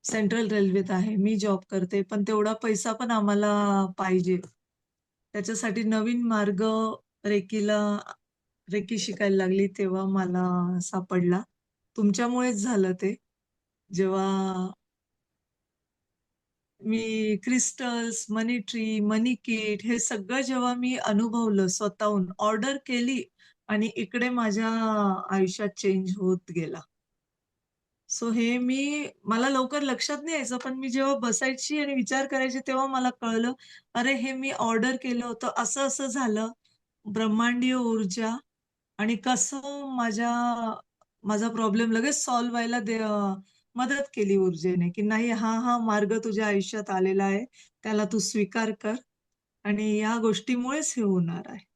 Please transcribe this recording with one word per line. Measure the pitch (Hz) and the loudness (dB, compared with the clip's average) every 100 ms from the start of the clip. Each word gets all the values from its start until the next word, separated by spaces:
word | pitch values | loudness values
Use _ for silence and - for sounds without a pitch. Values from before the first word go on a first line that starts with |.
सेंट्रल | - 220 208 226 220 | -2 0 2 2 2
रेल्वेत | 208 196 190 185 | 2 4 2 2
आहे, | 185 214 214 | 0 2 2
मी | 202 220 | 2 2
जॉब | 208 185 - | 0 0 -2
करते, | 190 180 202 | -4 0 -2
पण | 190 214 | 0 -2
तेवढा | 202 214 214 | 0 2 2
पैसा | 220 233 208 233 | 0 -2 0 -2
पण | 220 233 | -4 0
आम्हाला | 226 208 202 208 208 202 196 190 190 | 2 2 4 4 4 4 2 2 -2
पाहिजे. | 190 185 175 180 - _ _ _ _ _ _ _ _ | 2 2 2 -2 -4 _ _ _ _ _ _ _ _
त्याच्यासाठी | 214 196 226 233 202 | -6 -4 -2 -2 0
नवीन | 220 220 220 240 | 0 0 0 0
मार्ग | 233 214 202 185 220 220 220 - _ _ | 2 2 2 2 2 2 -2 -4 _ _
रेकीला, | 208 208 190 220 208 208 208 208 - - _ _ _ _ - | 0 0 0 -2 2 2 2 -2 -6 -18 _ _ _ _ -4
रेकी | 202 185 220 | -4 -2 -4
शिकायला | 175 185 208 196 | -4 0 2 4
लागली | 185 190 196 | 4 2 2
तेव्हा | 196 190 190 | 0 -2 0
मला | 190 190 185 180 180 180 175 180 | 0 0 0 0 2 2 0 -2
सापडला. | 180 190 185 180 175 180 233 _ _ _ _ - | -2 -6 0 2 4 2 -2 _ _ _ _ 2
तुमच्यामुळेच | 208 202 240 247 247 208 | 2 4 2 2 0 0
झालं | 220 214 185 | 0 2 2
ते. | 185 196 240 _ _ _ _ _ _ _ | 2 -2 -4 _ _ _ _ _ _ _
जेव्हा | 180 190 190 190 190 190 185 185 - _ _ _ _ _ _ _ _ _ _ _ _ _ _ _ _ _ _ _ _ | 0 0 2 2 0 0 -2 -6 -8 _ _ _ _ _ _ _ _ _ _ _ _ _ _ _ _ _ _ _ _
मी | 220 226 220 220 214 208 | -2 -2 0 0 0 0
क्रिस्टल्स, | 247 254 - - 254 233 233 226 - | 0 0 0 -4 -4 -2 -4 -6 -4
मनी | 214 226 247 | -2 0 -2
ट्री, | 202 233 220 214 | -4 -4 -2 0
मनी | 208 220 240 | 2 2 2
किट | 240 - 220 214 208 | 0 -2 -2 -2 -2
हे | 214 233 | -2 -2
सगळं | - 226 185 254 | -2 -4 -2 -2
जेव्हा | 254 254 247 | 0 0 0
मी | 247 247 254 | 0 -2 0
अनुभवलं | - 202 226 233 226 196 190 | 2 2 2 2 2 2 2
स्वतःहून, | - 208 - 208 208 180 185 | 0 -4 0 0 0 -2 0
ऑर्डर | 208 220 254 277 - | 0 2 -2 -4 -2
केली | 247 240 262 - _ - _ - | -2 0 -2 -6 _ -20 _ -4
आणि | 214 220 - | 0 0 -2
इकडे | 208 240 247 | -4 -2 0
माझ्या | 247 226 202 226 226 220 214 202 185 - | 0 0 0 0 0 0 2 2 0 0
आयुष्यात | 190 190 185 208 | 2 2 0 -6
चेंज | - 196 190 190 196 | -2 0 2 0 -2
होत | 185 185 - | 0 0 -2
गेला. | 165 160 165 - _ _ _ _ _ _ _ _ _ _ _ _ | -6 -6 -8 -14 _ _ _ _ _ _ _ _ _ _ _ _
So | - 233 | -4 -2
हे | 226 233 247 | 0 2 0
मी, | 247 262 285 294 285 - | 0 0 -2 -2 -6 -8
मला | - 226 254 | -2 0 2
लवकर | 269 262 294 | 2 0 -2
लक्षात | 277 247 - 294 | -2 -2 -4 -4
नाही | 302 320 | -4 -4
यायचं, | 233 247 | -4 -6
पण | 254 | -6
मी | 262 262 | -6 -4
जेव्हा | 254 269 277 | 0 0 0
बसायची | 233 214 262 262 - 302 | 0 0 -2 -4 -4 -4
आणि | 285 | -2
विचार | 277 214 262 269 | -2 0 -2 0
करायची | 269 262 254 | -2 -2 -4
तेव्हा | 262 262 269 | -4 -2 0
मला | 262 254 | 0 -2
कळलं, | 247 233 226 240 262 - - _ | -2 -2 0 0 -4 -12 -20 _
"अरे | 233 247 | -2 0
हे | 262 254 | 0 -2
मी | 262 269 | -4 -6
ऑर्डर | - 226 220 247 254 | -2 0 2 2 0
केलं | 262 240 240 | -2 -4 -4
होतं, | 233 240 - | -6 -4 -2
असं | 233 277 | -2 0
असं | 277 269 269 | -2 -2 -4
झालं, | 247 247 214 226 247 _ _ _ _ | -2 0 0 -2 -8 _ _ _ _
ब्रह्मांडीय | 214 208 220 214 233 247 254 | -8 -2 0 2 2 2 2
ऊर्जा | 254 233 220 196 208 220 240 _ _ _ _ _ - | 2 0 0 -2 -2 -4 -4 _ _ _ _ _ -4
आणि | 214 233 | -2 0
कसं | 254 247 - 277 277 285 277 254 | 0 0 0 -4 -8 -8 -6 -2
माझ्या, | 233 208 233 240 240 233 226 - _ _ _ _ | -2 0 -2 0 0 -2 -4 -6 _ _ _ _
माझा | 202 208 226 | -2 0 0
प्रॉब्लेम | 226 220 214 233 | 0 0 2 2
लगेच | 226 269 294 | 2 2 0
सॉल्व्ह | - 240 240 | 0 0 0
व्हायला | 233 233 240 | -2 -2 -2
दे-, | 214 226 | -2 -2
अं, | 220 208 202 190 - _ _ | 0 0 0 -2 -10 _ _
मदत | 233 254 277 277 | -4 -2 -2 -2
केली | - 202 196 | -2 2 4
ऊर्जेने, | 185 160 180 175 175 | 4 2 0 2 0
की | 175 | 0
नाही | 208 220 233 | 0 2 0
हा, | 220 220 226 | 0 0 0
हा | 240 240 | 0 0
मार्ग | 226 208 208 220 | 2 2 2 0
तुझ्या | 226 208 214 | 0 0 2
आयुष्यात | 202 190 220 208 | 0 0 -6 -2
आलेला | 190 190 190 | 2 2 4
आहे, | 196 196 254 - - _ | 2 2 -4 -14 -20 _
त्याला | 220 214 | -2 0
तू | 208 220 | 0 0
स्वीकार | 190 214 196 233 220 | 0 0 0 0 -2
कर | 214 214 233 _ _ _ _ _ _ | -2 -4 -4 _ _ _ _ _ _
आणि | 202 208 214 214 | -2 0 2 2
या | 214 233 | 2 2
गोष्टीमुळेच | 220 208 - 247 254 294 294 - | 2 0 0 -2 0 -2 -4 0
हे | |
होणार | 208 185 165 175 - | 2 2 0 -4 -10
आहे." | 214 _ | -16 _